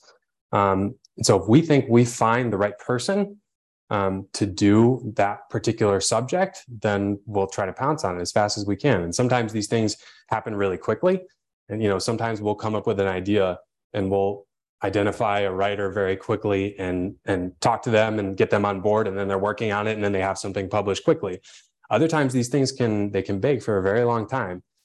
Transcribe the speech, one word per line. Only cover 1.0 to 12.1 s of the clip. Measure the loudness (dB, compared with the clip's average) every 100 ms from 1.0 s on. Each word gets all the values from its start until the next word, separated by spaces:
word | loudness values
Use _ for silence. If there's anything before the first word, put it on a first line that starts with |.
| _ -2
and | 2
so | 2
if | 6
we | 4
think | 6 2 4
we | 4 4
find | 2 2 2 0
the | 0
right | -2 -2
person, | -4 -2 0 -2 -2 -6 _ _ _ _ -6
um, | -2 0 -2 -6
to | -4 -4
do | 2 6 6 6 2 -2 0
that | 0 -2 -8
particular | -6 -2 0 2 2
subject, | 0 -2 0 -2 -2 -6 -18
then | -6 -2 0 0 -4 -4
we'll | -2 -2
try | -2 -6
to |
pounce | -2 -2 -2
on | -2 -4
it |
as | -2
fast | 0 0 0
as | -4
we | 0
can. | 2 2
And | 0
sometimes | 0 0 0 0
these | -4 -2
things | 0 0 -2 -14 -18 -6
happen | -6 -4 -2
really | -2 -2
quickly. | -2 0 2 0 -4 _ _ _ -10
And, | -2
you | 0
know, | 0
sometimes | 0